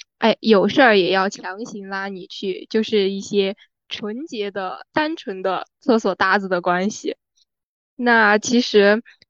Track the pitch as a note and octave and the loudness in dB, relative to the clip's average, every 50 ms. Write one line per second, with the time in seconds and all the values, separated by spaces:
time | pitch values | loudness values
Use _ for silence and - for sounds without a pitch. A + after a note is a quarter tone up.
0 | - _ _ - - A3 - - - A3 G#3+ F#3 F#3+ G#3 - - C4 A#3 G#3 G3 | -20 _ _ 0 0 0 0 2 2 4 4 4 4 4 4 4 6 6 6 4
1 | E3+ D#3 F#3+ F#3+ F#3+ G3+ - - - F#3 F#3+ G#3 A#3+ G#3 - G3+ F#3+ G3 G3 F#3+ | 4 2 2 0 -2 -2 -6 -10 -12 -12 -12 -12 -12 -12 -14 -14 -12 -10 -10 -8
2 | G3 G3 G3 F3+ F#3+ - - - G3+ F#3+ F3 - - - - A3 G#3+ - A3 G3+ | -8 -10 -10 -12 -14 -16 -12 -8 -6 -6 -6 -8 -6 -4 -2 -2 0 0 2 2
3 | F#3+ G3 G3 G3 - - G#3 G3+ F#3+ F#3+ G3+ - _ _ _ _ _ - - - | 2 0 -2 -4 -6 -2 0 0 0 0 -4 -8 _ _ _ _ _ -16 -14 -10
4 | A3 G#3 A3 C4 D#4+ - B3+ G#3+ G3+ G3+ G3 G3+ F#3 F#3 - - - _ - D#4 | -10 -10 -10 -10 -12 -10 -8 -8 -8 -6 -6 -8 -8 -8 -10 -12 -16 _ -4 -2
5 | D4+ D#4 E4 - - A3+ F#3+ F#3+ F#3 F#3+ F3+ - - - _ _ - C#4 A3+ A3+ | -2 -2 -4 -8 -10 -10 -8 -6 -4 -4 -4 -4 -6 -10 _ _ 0 2 2 2
6 | - G3 F3+ - G3 F#3+ F#3+ G#3 F#3+ F#3 F#3 F3+ F3 F3+ F3 F3+ F#3+ G#3+ - - | 2 0 0 0 2 2 2 0 0 -2 -4 -2 0 0 0 0 -2 -4 -4 -6
7 | - - - - _ _ _ _ _ _ _ _ _ _ _ _ _ _ _ - | -8 -10 -10 -10 _ _ _ _ _ _ _ _ _ _ _ _ _ _ _ -2
8 | A#3+ A#3+ A#3 A3+ G#3+ G3+ G#3+ G#3+ - - A#3+ A#3+ - - - G#3 G3+ G3+ G#3+ A#3 | 0 2 4 4 4 4 2 2 0 0 0 0 2 2 4 4 6 4 4 2
9 | - - _ _ _ | -2 -8 _ _ _